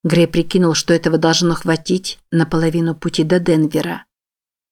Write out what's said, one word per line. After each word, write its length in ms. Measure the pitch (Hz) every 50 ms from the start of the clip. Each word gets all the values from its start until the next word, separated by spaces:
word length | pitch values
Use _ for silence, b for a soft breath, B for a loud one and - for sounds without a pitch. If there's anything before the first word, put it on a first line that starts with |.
Грей 240 | - 165 160 170 170
прикинул, 480 | 165 - 170 160 - - 185 180 165 156
что 180 | - - -
этого 240 | 170 160 - 170 160
должно 380 | 160 165 160 170 - 180 170 165
хватить 640 | - - 170 160 160 - - 185 185 185 - - _ _ _
на 140 | - 165 160
половину 500 | 160 - 160 165 165 160 170 165 165 160
пути 300 | - - 170 - - 160
до 140 | 156 175 180
Денвера. 680 | 175 180 160 160 156 151 - 156 143 170 170 - - _ _ _ _ _ _ _ _ _ _ _ _ _